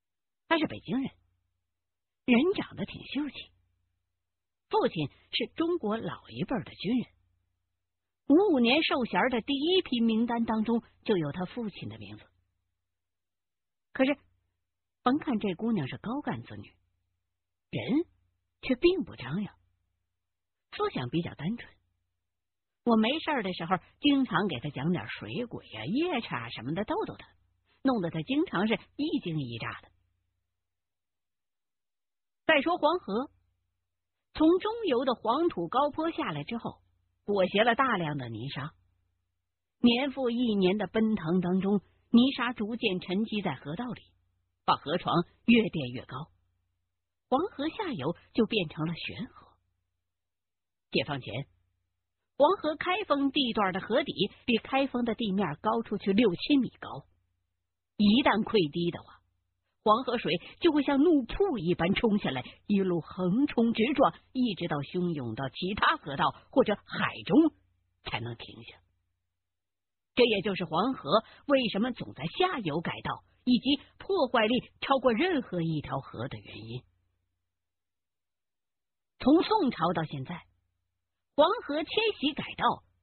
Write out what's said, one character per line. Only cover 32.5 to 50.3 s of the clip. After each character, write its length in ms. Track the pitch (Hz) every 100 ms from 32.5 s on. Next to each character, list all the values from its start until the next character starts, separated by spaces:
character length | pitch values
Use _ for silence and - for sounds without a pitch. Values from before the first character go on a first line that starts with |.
| 311
说 160 | 285 349
黄 200 | 294 359
河， 320 | - 208 277 _ _ _ _ _ _ _ _ _ _
从 240 | - 311 359
中 140 | 415 466 415
游 160 | 240
的 100 | 262
黄 340 | 233 214 262 339
土 200 | - 170
高 220 | 254 294
坡 200 | 277 330
下 220 | 320 247
来 100 | 147
之 160 | 151 233
后， 220 | 277 - _ _ _ _
裹 220 | - 202 180
挟 160 | 196
了 140 | 233 226
大 200 | 269 208
量 220 | 160 143
的 100 | 123
泥 200 | 110 131
沙， 240 | 143 143 - _ _ _ _ _ _ _ _ _ _
年 320 | 233 233 277
复 180 | 262 254
一 280 | 240 247 202
年 200 | 180 208
的 120 | 190
奔 260 | 226 220
腾 260 | 208 160 185
当 200 | 175 185
中， 200 | 196 208 - _ _
泥 220 | 233 262 269
沙 160 | 247
逐 220 | 240 208
渐 240 | 240 214 185
沉 260 | - 185
积 180 | 220 214
在 120 | 190
河 220 | 131 143 170
道 100 | 247
里， 100 | 180 - _ _ _ _ _
把 100 | -
河 240 | 139 139 175
床 160 | - 147 175 _ -
越 220 | 233 233
垫 240 | 170 127
越 120 | 120
高， 120 | - 131 - _ _ _ _ _ _ _ _ _ _
黄 120 | 254 403
河 220 | - 302
下 240 | - 392
游 240 | 208 131 - _
就 100 | -
变 240 | 220 214 165
成 200 | - 160
了 60 |
悬 300 | 160 - 87 233
河。 200 | - - _ _ _ _ _ _ _ _